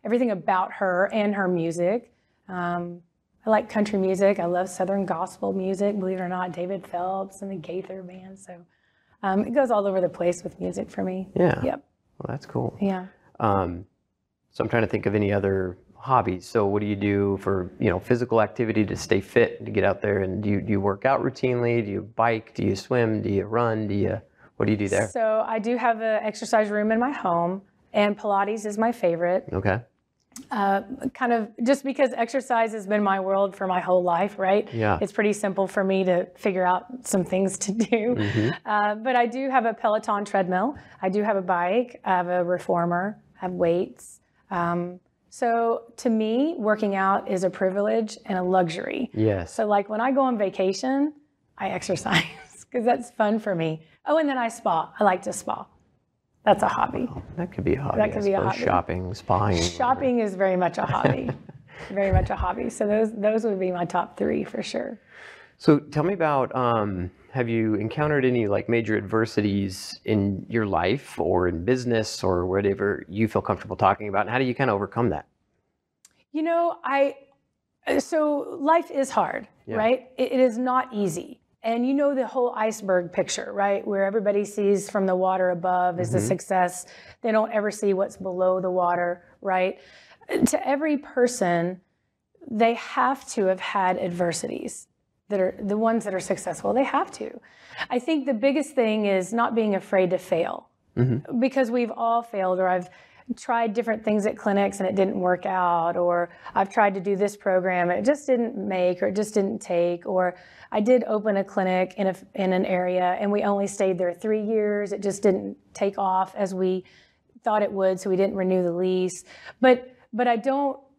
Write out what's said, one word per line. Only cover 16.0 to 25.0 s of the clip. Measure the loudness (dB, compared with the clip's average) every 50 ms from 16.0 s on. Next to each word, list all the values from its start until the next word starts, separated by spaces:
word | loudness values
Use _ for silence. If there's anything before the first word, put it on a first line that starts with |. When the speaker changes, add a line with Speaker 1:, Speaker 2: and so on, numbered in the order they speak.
| -2 2 2 2 2 2 -2 -4 -8
Speaker 2:
So | -2 0 2 2
what | 2 2 0
do | 0
you | -2 -2
do | 0 0 0 2 2 2 0 0 -2
for, | 0 -2 0 0 -2 -6 -6 0
you | 0 0
know, | 0 0
physical | 0 0 0 0 2 2 2 2
activity | 2 2 0 -4 -2 0 2 2 2
to | 2 -2
stay | -6 0 0 0 0
fit, | 0 2 4 4 4 4 2 -8 -12
to | -4
get | -2 2 2
out | 2 2 0
there? | 0 0 0 0 0
And | -2 -2 -4 -2
do | 0
you, | -2 -2
do | 0 0
you | -2 0
work | 0 0 -2 0 0
out | 0 2 2
routinely? | 0 -2 -4 -2 -2 -2 0 0 0 0 0 0 -2
Do | -2
you | -6 -6
bike? | -8 -8 -2 0 2 2 2 0 -4 -10 -8
Do | -2 -2
you | 0 0
swim? | -2 -2 0 2 2 2 2 2 0
Do | 0 0
you | 0 0 0
run? | 0 0 0 0 2 0 -2 -2
Do | -2 0
you, | 0 0 0 -2 -4 -8 _ _ _ -20 -20 _
what | _ 0
do | 0
you | 2
do | 0 0 0
there? | 2 0